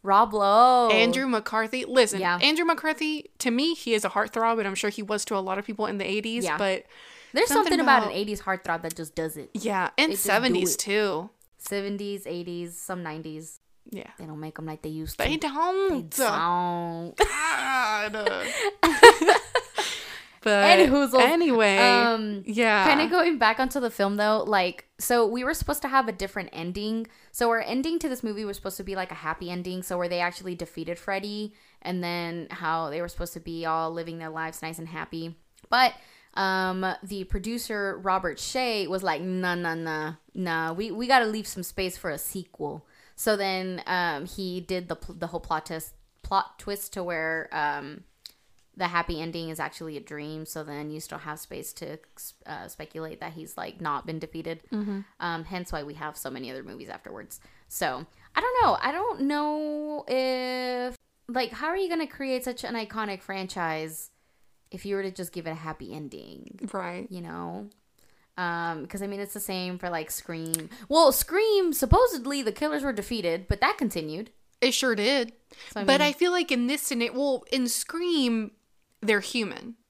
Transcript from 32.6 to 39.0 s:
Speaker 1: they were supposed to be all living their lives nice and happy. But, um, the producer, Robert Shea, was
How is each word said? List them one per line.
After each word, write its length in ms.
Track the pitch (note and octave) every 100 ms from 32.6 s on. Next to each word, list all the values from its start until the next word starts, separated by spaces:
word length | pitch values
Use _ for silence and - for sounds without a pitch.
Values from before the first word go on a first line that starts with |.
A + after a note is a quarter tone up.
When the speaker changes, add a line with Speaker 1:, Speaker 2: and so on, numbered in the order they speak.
| E3 E3 D#3+
Speaker 1:
they 100 | D3+
were 60 | F3
supposed 260 | - F3
to 60 | E3+
be 260 | E3 E3 D#3+
all 240 | D#3+ D#3+
living 300 | E3+ E3 E3
their 100 | D#3+
lives 320 | D#3+ D#3+ D#3+
nice 160 | D#3+ E3
and 120 | D#3+
happy. 460 | D#3+ D#3+ E3 E3 E3 _ _ -
But, 240 | A#3+ B3+ - - - _ -
um, 500 | F#3+ F#3+ F#3 F#3 F#3 -
the 220 | F#3+ G3+
producer, 720 | F#3 G#3 G#3 A#3 A#3 G#3 G3 F3
Robert 420 | F#3+ F#3 F3+ -
Shea, 460 | - C4 B3+ G#3+ F3
was 160 | F#3